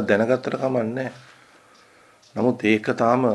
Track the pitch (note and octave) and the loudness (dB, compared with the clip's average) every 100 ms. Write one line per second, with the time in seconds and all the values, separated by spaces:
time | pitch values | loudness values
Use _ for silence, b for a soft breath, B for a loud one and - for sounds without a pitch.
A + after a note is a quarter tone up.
0 | G#2+ G2+ A2+ B2+ - A#2+ C3 B2+ A2 B2+ | 4 2 2 0 -2 -4 -2 -2 -4 -6
1 | C3 - B B B B B B B B | -10 -12 B B B B B B B B
2 | B B _ - B2 B2 G#2+ A2 C3 B2 | B B _ -2 -2 0 2 2 0 0
3 | A#2 B2 B2 | 2 2 0